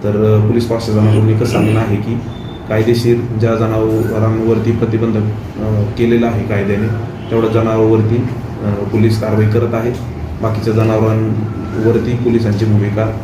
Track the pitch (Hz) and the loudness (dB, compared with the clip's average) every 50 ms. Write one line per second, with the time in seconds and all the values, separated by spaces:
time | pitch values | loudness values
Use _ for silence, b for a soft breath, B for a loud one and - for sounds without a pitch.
0 | - 107 104 107 107 110 107 107 107 110 117 117 117 - 113 113 110 113 107 107 | 0 0 0 2 4 4 4 4 4 4 2 2 0 0 -2 -4 -2 0 2 2
1 | 107 107 107 107 107 110 107 107 123 117 120 113 110 110 110 110 113 107 104 101 | 4 4 4 4 4 2 2 2 0 0 0 2 2 2 2 0 0 0 -2 -2
2 | - 110 113 117 117 - - - - - - - - - 110 110 110 117 120 113 | -2 -4 -4 -6 -6 -8 -10 -10 -12 -12 -12 -12 -8 -2 0 0 2 2 2 2
3 | 113 120 120 117 - - 113 110 110 113 113 110 113 110 110 110 110 110 110 110 | 2 2 2 0 0 -4 -2 0 0 0 2 0 0 0 0 0 0 2 2 0
4 | 107 107 110 107 107 110 110 110 113 113 113 110 107 117 113 - 117 113 110 110 | 0 0 0 0 0 0 0 0 2 2 0 2 2 0 0 0 0 0 0 0
5 | 113 113 107 107 104 107 - - - - - - 104 107 107 107 104 104 - - | 0 0 0 0 -2 -2 -4 -6 -10 -10 -10 -6 -4 -2 0 0 0 -2 -2 -2
6 | 120 117 120 117 117 117 110 107 98 - 107 101 98 98 104 101 107 107 - - | 0 2 2 2 2 0 -2 -2 -2 -2 -2 -2 -2 -2 -2 -2 0 -2 -4 -4
7 | - - - - - - 113 113 113 110 110 113 113 113 110 110 110 110 113 110 | -6 -8 -10 -12 -8 -2 -2 0 0 2 2 2 0 2 2 2 4 4 4 4
8 | 107 110 117 120 - - - - - - - - 107 104 101 98 101 101 - 107 | 2 2 0 0 -2 -2 -4 -6 -8 -10 -10 -6 -4 -4 -2 -2 -4 -2 0 2
9 | 107 113 107 - 113 110 101 107 107 107 107 120 110 104 107 113 113 120 120 - | 2 2 2 0 -2 -2 0 2 2 2 2 2 0 0 -2 -2 -2 -2 -4 -4
10 | - - - - - - - - 110 110 107 107 107 113 107 110 110 113 110 110 | -8 -10 -10 -10 -10 -10 -8 -4 -4 -2 -2 -2 -2 0 2 2 2 2 2 2
11 | 110 110 110 107 110 110 107 107 107 - - - - - - 107 110 113 110 113 | 2 2 2 0 0 0 -2 -2 -4 -4 -6 -6 -8 -6 -4 0 0 2 2 2
12 | - 123 120 120 120 120 113 113 107 107 104 104 110 110 107 104 101 104 104 104 | 0 0 -2 0 0 2 2 2 2 0 0 0 2 2 2 2 2 0 0 -2
13 | 110 110 107 107 | -2 -2 -4 -6